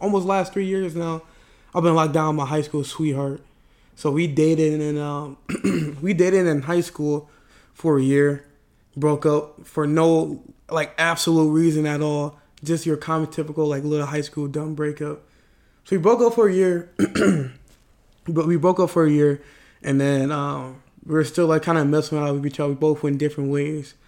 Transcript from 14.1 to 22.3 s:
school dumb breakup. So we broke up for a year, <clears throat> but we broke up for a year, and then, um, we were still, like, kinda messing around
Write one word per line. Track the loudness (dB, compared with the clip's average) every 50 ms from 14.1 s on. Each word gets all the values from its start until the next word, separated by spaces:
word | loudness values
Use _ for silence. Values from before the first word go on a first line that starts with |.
| -4 -6
school | -6 -6 -6 -8 -6
dumb | -6 -6 -6 -6 -6 -6
breakup. | -4 -4 -4 -6 -6 -8 -10 -10 -12 -16 _ _ _ _ _ _ _ _ _ _ _ _
So | -2 -2
we | 2
broke | 4 4 4 6
up | 4 2 4
for | 4 4 4
a | 4
year, | 4 4 2 2 0 -4 -6 _
<clears throat> | -2 -2 0 0 2 2 2 2 2 -2 -6 -10 -16 -20 -20 -20 _ _ _ _ _ _ _ _ _ _ -4
but | -2 0 2
we | 2 2
broke | 4 4 2 4 4
up | 2 2
for | 2 2 4
a | 4
year, | 4 4 4 2 2 0 -6 -16 -20 -20 _ _ _ _
and | -4 0 0 2
then, | 2 2 2 0 0 -2
um, | -2 -4 -4 -4 -6 -6 -10 -12 -14 -18 -20 _ _ _ -6
we | -2 0
were | 0 0
still, | 0 0 2 2
like, | 4 2 2 2
kinda | 2 0 2 2
messing | 2 2 0 0 0 -2 -2
around | -2 -2